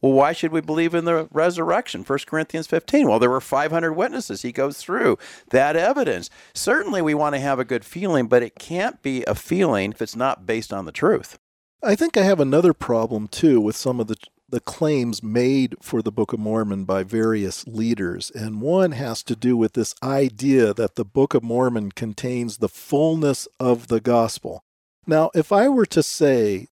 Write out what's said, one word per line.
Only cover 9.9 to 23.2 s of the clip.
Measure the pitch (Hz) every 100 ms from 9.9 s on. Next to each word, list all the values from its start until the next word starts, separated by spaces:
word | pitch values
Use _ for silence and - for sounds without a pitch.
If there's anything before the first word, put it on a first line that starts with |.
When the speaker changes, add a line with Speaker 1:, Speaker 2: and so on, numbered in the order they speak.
Speaker 1:
if | 110
it's | 113
not | 117 131 - 92
based | 113 110
on | 101
the | 92
truth. | - 160 208 - - _ _ _ _
Speaker 2:
I | 247 202
think | 330 -
I |
have | 196 185
another | 139 143 175
problem, | 151 - 117 113 113 107
too, | - 165 127
with | 104 -
some | 131 123
of | 110
the, | 110 - _ _
the | 123
claims | - - 156 147 120 107
made | 113 117 123 135 127 -
for | - 117
the | 110
Book | 104 107
of | 113
Mormon | 107 113 107 98
by | 95 95
various | 95 113 113 110 95 - -
leaders, | 113 113 110 92 - -
and | - 110 107
one | 127 180 180
has | 127 131 110
to | - 113
do | 123
with | 123 110
this | - 110 -
idea | 131 135 135 107 139 135 110
that | 101 107
the | -
Book | 98 - 139
of | 127
Mormon | 117 120 127 117 101
contains | - 117 104 127 123 120 104
the | 107
fullness | - - 143 160 160